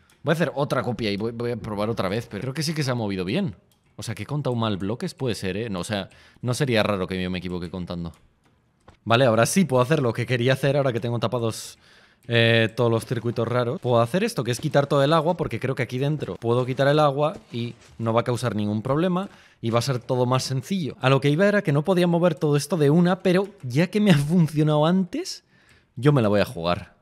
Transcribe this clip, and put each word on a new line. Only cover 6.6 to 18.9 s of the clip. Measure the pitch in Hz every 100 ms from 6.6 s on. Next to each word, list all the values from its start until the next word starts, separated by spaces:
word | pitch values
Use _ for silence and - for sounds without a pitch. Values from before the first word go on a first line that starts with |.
| 127 110
raro | 101 101 92
que | 92
yo | 90
me | 92
equivoque | 90 90 87
contando. | 92 87 87 85 - _ _ _ _ _ _ - _
Vale, | - 117 131
ahora | 110 120
sí | 196 156
puedo | 127
hacer | 123 156
lo | 123
que | 113 117
quería | 127 123
hacer | 131 143 139
ahora | 135
que | 117
tengo | 120 120
tapados... | 113 127 113 - - - _ _ _ _ -
Eh, | 117 113 113 113 113
todos | 120
los | 113 -
circuitos | 117 117 117 113
raros. | 120 120 156
Puedo | 123 117
hacer | 117 180
esto, | 226 -
que | 120
es | 120
quitar | 151 143 139
todo | 147
el | 139
agua, | 165 151 170
porque | 131 113
creo | 127
que | 131
aquí | 120 127
dentro | 139 151 - 90
puedo | 117 120 123
quitar | 131 139
el | 151
agua | 151 135 151 214 -
y | 120 120 117 - -
no | 113
va | 113
a |
causar | 117 120 123 104
ningún | 104 107
problema | 117